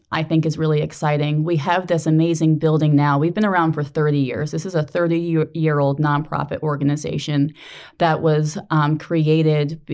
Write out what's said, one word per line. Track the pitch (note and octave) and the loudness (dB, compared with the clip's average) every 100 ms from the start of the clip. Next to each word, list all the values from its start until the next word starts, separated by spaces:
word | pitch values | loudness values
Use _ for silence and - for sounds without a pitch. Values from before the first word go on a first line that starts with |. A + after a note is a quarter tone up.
| _ | _
I | D#3+ | -6
think | D#3+ D#3+ D#3+ | 0 0 0
is | D#3 | 0
really | D#3 D3+ | 0 0
exciting. | D#3 - D#3 D3 D3 D3+ | -2 -4 -2 0 0 0
We | D#3 E3+ | 0 0
have | C#3 F3 F#3 | 0 -2 0
this | E3+ D#3+ | -2 2
amazing | D#3 E3 E3 D#3+ D#3 | 2 2 2 2 2
building | D#3+ D#3 D3+ C#3+ | 2 2 4 4
now. | D3 C#3+ | 4 2
We've | D#3+ | 0
been | F3+ G#3+ | 0 0
around | F#3 E3 | 2 0
for | D#3 | -2
thirty | C#3+ - D3+ C#3+ | -4 -2 0 0
years. | C3 A#2 D3+ | 0 -2 -4
This | E3 F#3 | -6 -4
is | |
a | F3 | -4
thirty-year-old | D3 F3+ E3+ E3+ E3+ D#3+ D#3 E3 D#3+ D3 C#3+ C#3 | -2 -2 0 0 0 0 -2 -2 0 2 0 0
nonprofit | D3+ D3 D3+ D3 C#3+ - | 0 0 -2 -4 -4 -4
organization | D3+ C#3+ C#3+ D3+ - - - D3 D3 D#3 - - - - | -4 -2 -2 -2 -4 -6 -2 0 0 -4 -18 -20 -18 -2
that | E3+ D#3 | 0 2
was, | D#3+ D3+ D3+ D#3 - | 2 2 0 -4 -2
um, | D#3+ D3 D#3 | 0 2 0
created, | - E3+ D#3 D#3 D#3 D3+ D3 D#3+ - | -2 0 2 2 2 2 -2 -6 -10